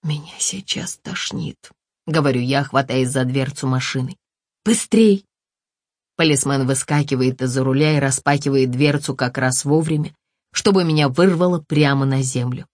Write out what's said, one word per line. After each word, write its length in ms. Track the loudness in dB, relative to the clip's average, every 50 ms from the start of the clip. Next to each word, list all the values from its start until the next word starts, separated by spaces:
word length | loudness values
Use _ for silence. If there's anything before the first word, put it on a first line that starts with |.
| -4
«Меня 300 | -6 -6 -6 -8 -14 -10 -8
сейчас 580 | -8 -6 -6 -8 -8 -8 -8 -8 -6 -10 -12 _
тошнит», — 720 | _ -12 -10 -8 -8 -8 -8 -8 -8 -8 -10 _ _ -20 _ _ _ _ _ _ _
говорю 340 | -2 -2 0 2 2 0 0
я, 220 | 0 0 0 0 -2
хватаясь 460 | 0 0 0 0 2 0 0 0 0
за 160 | 0 0 -2
дверцу 420 | 0 0 -2 -2 -4 -6 -6 -2
машины. 520 | -2 0 0 -2 -2 -4 -4 -4 -6 -8 _ _ _ _ _ _ _ _ _ _
«Быстрей!» 640 | -2 0 0 0 0 4 4 6 6 4 2 _ _ _ _ _ _ _ _ _ _ _ _ _ _ _ _ _ _ _
Полисмен 500 | 0 2 2 2 2 0 0 0 0 0
выскакивает 720 | 0 -2 -2 -2 0 0 0 0 0 0 0 0 0 -2 -2
из-за 240 | -4 -4 -2 -2 0
руля 320 | 0 2 2 2 2 2
и 40 | 2
распахивает 680 | 0 0 -2 0 0 0 0 0 0 0 2 2 2 0
дверцу 460 | 0 0 2 2 2 0 -2 -4 -4
как 220 | -2 -4 -4 -2 -2
раз 260 | -2 0 0 -2 -2
вовремя, 500 | 0 0 0 2 0 -2 -2 -4 -6 -10 _ _ _ _ _ _ _ _
чтобы 320 | -2 0 2 2 2 2
меня 240 | 2 2 2 2 2
вырвало 520 | 2 4 4 4 4 2 2 0 0 -2
прямо 440 | -4 _ 2 2 4 4 4 2 2
на 160 | 0 0 0
землю. 460 | -2 -2 -4 -4 -4 -4 -6 -8 -10 _